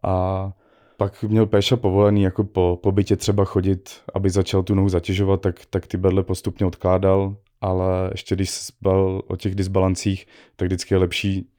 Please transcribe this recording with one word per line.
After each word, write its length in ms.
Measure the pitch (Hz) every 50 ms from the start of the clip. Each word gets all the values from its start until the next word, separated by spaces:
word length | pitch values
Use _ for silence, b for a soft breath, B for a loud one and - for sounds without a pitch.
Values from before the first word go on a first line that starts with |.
| -
A 500 | 104 95 92 92 92 95 95 95 95 92 b b b b b b b b
pak 260 | b 98 98 - - -
měl 240 | 107 107 110 110
Péša 300 | 107 - 101 98 - 131
povolený 460 | 120 - 101 92 98 104 104 104 104 98
jako 220 | 95 92 - 104
po, 340 | 98 - 95 90 87 87 87 -
po 100 | 101 95
bytě 240 | 101 101 - 101
třeba 280 | - - - 101 101 98
chodit, 460 | 95 - 98 92 95 98 92 95 - - - _ - -
aby 160 | 95 98 98
začal 320 | 92 98 95 - - 98 92
tu 120 | - 104
nohu 140 | 98 98 98
zatěžovat, 520 | 92 87 82 - 98 95 101 95 98 95
tak, 260 | - 98 87 - - _
tak 160 | - 98 -
ty 100 | - -
berle 260 | 92 90 95 90 98 92
postupně 440 | - 92 - - - - - 101
odkládal, 720 | 92 87 - - 92 92 92 95 95 95 98 98 98 101 101 _ _ _ _
ale 500 | - 98 92 92 90 92 92 92 92 92 -
ještě 220 | - - - 95
když 160 | 95 98 90
se 220 | - - - - - _ -
bál 400 | 98 95 95 95 95 95 95 -
o 100 | - 92
těch 180 | 90 - 101 95
disbalancích, 720 | 98 95 92 95 95 92 95 95 - - 104 98 92 - b b b b b b
tak 100 | _ 95
vždycky 280 | 90 95 87 - - 98
je 40 | 95
lepší 500 | 92 87 - - - 101 98 95 90 - _